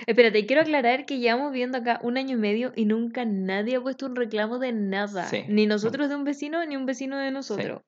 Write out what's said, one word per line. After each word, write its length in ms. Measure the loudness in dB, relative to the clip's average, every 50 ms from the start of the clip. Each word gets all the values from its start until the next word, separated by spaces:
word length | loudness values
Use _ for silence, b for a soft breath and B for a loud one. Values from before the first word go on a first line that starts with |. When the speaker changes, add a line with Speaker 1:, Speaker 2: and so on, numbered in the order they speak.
| B B
Speaker 1:
Espérate, 400 | 6 6 6 6 6 4 2 4
quiero 160 | 4 4 4
aclarar 420 | 4 4 4 4 4 2 2 0
que 140 | -4 -4 0
llevamos 320 | 2 2 2 2 0 -2
viviendo 260 | -2 -2 -2 -2 -2 -2
acá 220 | 0 -2 -2 -2
un 160 | -2 -2 -2 -2
año 180 | -2 -2 -2
y 40 | 0
medio 340 | 0 2 0 0 -2 -2 -2
y 100 | 0 2
nunca 400 | 2 2 2 0 -2 -4 -4 -2
nadie 500 | -2 -2 -2 -2 -2 -2 -2 -2 0 -2
ha 60 | -2
puesto 260 | -2 -4 -6 -6 -6 -6
un 80 | -4
reclamo 420 | -4 -4 -2 0 -2 -2 -2 -2 -4
de 160 | -2 -2 -2
nada. 560 | -2 -2 0 0 -2 -2 -2 -4 -4 -4 -4
Speaker 2:
Sí, 140 | -4 -4 -2
Speaker 1:
Ni 220 | 2 4 4 4 4
Speaker 2:
nunca. 60 | 4
Speaker 1:
nosotros 360 | 2 0 0 0 0 -2 -2
de 60 | -2
un 80 | -2 -2
vecino, 420 | -4 -4 -4 -4 -4 -4 -4 -4
ni 100 | -4 -4
un 120 | -4 -4 -4
vecino 280 | -4 -4 -4 -6 -4 -4
de 100 | -4 -4
Speaker 2:
Sí, 40 | -4
Speaker 1:
nosotros. 480 | -4 -6 -6 -4 -4 -4 -4 -6 -8 _